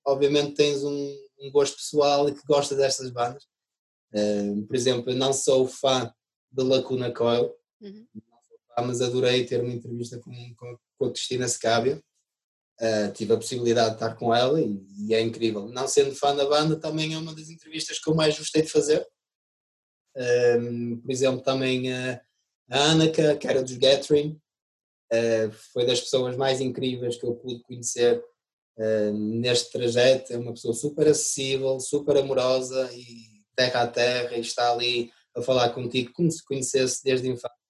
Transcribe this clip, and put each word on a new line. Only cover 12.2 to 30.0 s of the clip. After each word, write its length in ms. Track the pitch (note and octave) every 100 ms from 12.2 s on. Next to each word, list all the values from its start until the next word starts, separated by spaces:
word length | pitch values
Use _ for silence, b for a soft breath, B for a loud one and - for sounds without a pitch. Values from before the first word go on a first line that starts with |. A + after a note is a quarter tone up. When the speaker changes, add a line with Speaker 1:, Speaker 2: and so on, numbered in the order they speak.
| _ _ _ _ _ _
Speaker 1:
Ah, 300 | A2+ G#2+ G#2
tive 200 | - G#2+
a 40 | A2
possibilidade 540 | - B2+ A#2 A#2 A2
de 40 | G#2+
estar 180 | A2+ -
com 180 | A#2
ela 260 | A#2+ B2+ D#3
e, 240 | A#2+ G2+ - G2+
e 160 | G#2
é 60 | A2
incrível. 480 | A2+ A2+ A2+ G#2 G#2
Não 180 | B2 C3+
sendo 280 | - C#3
fã 200 | - C#3+
da 140 | C#3+ C#3
banda, 280 | D3 D#3 D#3
também 380 | D#3+ D#3 D#3
é 40 | D#3+
uma 160 | D#3+
das 140 | D#3 D#3
entrevistas 500 | - D#3+ D#3 - -
que 120 | -
eu 40 |
mais 220 | D#3+ D#3 D3+
gostei 240 | D#3 D#3
de 60 | D#3
fazer. 380 | D3+ D3 D#3 - _ _ _ _ _ _ _ _ _ _ -
Ahm, 800 | B2 B2 A#2+ A#2+ A#2+ A#2 A#2+ A#2
por 100 | C3+
exemplo, 300 | B2+ C3 B2+
também 500 | C3+ C3 C3 B2+ B2+
a, 280 | B2+ B2+ B2 - _ _ _ _
a 200 | C3 D3
Anaka, 460 | D#3+ D#3 D#3+ D#3 C#3+
que 100 | -
era 160 | C3+
dos 140 | C3 B2
Gathering, 640 | C3 C#3 - D3 D3+ D#3 _ _ _ _ _ _ _
ah, 380 | A#2 A#2 A2+ A2 G#2+ -
foi 140 | B2+ A#2+
das 140 | A#2+
pessoas 360 | - C3 B2 B2
mais 240 | C3+ C3
incríveis 560 | C3 B2 C3 A#2+ A#2+ A#2+
que 80 |
eu 100 | B2 A#2+
pude 260 | B2+ A#2+
conhecer, 600 | - A#2+ A#2 - A#2+ A#2 - _ _ _ _ -
ah, 320 | A2 A2 G#2
neste 580 | G#2 G#2+ A2+ B2 B2 -
trajeto. 600 | B2 A#2+ A#2